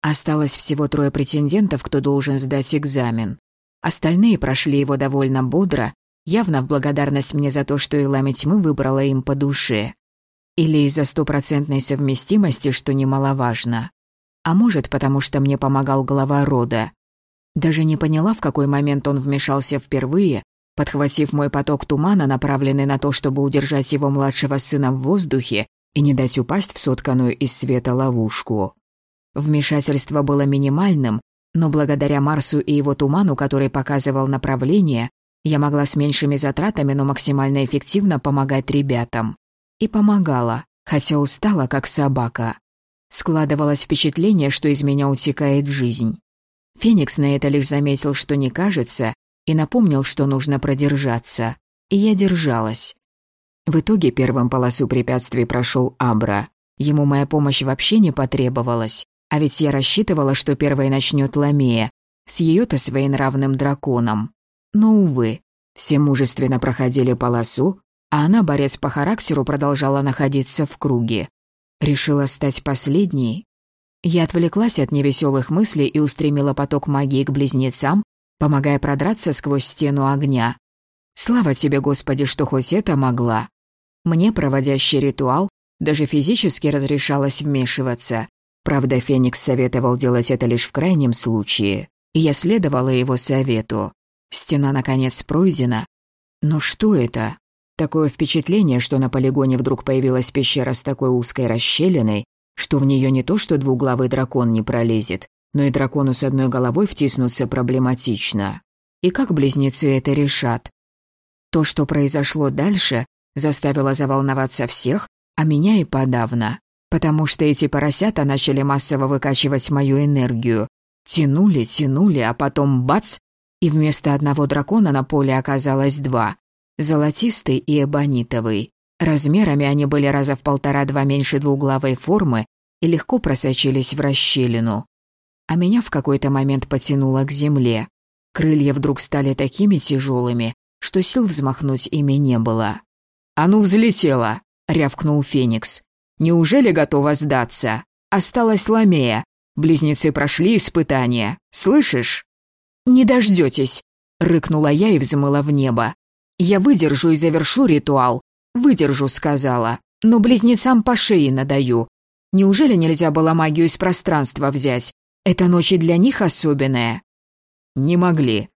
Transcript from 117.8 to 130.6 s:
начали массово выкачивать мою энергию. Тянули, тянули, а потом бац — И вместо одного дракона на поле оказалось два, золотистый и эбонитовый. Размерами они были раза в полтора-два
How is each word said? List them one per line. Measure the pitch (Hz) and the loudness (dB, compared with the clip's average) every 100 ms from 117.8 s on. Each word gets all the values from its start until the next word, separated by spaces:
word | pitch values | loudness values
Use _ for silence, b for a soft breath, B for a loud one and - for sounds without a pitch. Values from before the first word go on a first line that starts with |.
| 147 - 214 214 | -2 0 -2 0
начали | 143 135 - 139 | -2 -2 0 0
массово | 139 139 - 139 135 | 0 0 -2 -2 0
выкачивать | 139 139 131 143 139 - | -2 0 0 0 0 0
мою | 143 139 135 | 0 2 2
энергию. | 147 139 127 117 117 113 110 _ _ _ - | 2 2 0 -2 0 -2 -2 _ _ _ -4
Тянули, | - 143 147 202 151 113 | 0 2 4 4 2 0
тянули, | - 143 135 202 143 | -2 0 2 2 2
а | 113 | 0
потом | 120 139 147 143 131 | -2 -2 0 2 2
бац — | 127 180 - - _ _ _ _ | 2 0 0 -4 _ _ _ _
И | 170 | 0
вместо | 156 151 147 151 | 2 2 0 0
одного | 143 147 143 143 | 0 0 0 0
дракона | 143 143 220 185 | -2 0 2 2
на | 139 | 2
поле | 131 147 135 131 | 0 0 2 0
оказалось | 135 139 143 135 139 143 | -2 -2 0 0 0 -2
два, | 139 123 104 92 _ _ _ - | -2 -2 -2 -6 _ _ _ -6
золотистый | 151 156 151 - 233 - - 131 | 0 2 0 0 -2 -2 -2 -2
и | - 147 | 0 0
эбонитовый. | 139 147 143 127 120 120 113 104 110 _ _ _ | 0 0 0 -2 -2 -4 -2 -4 -6 _ _ _
Размерами | 175 151 143 180 202 143 139 | 0 0 2 2 2 2 0
они | 143 143 | 0 0
были | 147 143 | 2 2
раза | 139 139 135 | 0 -2 -2
в | |
полтора-два | - 139 | -2 -2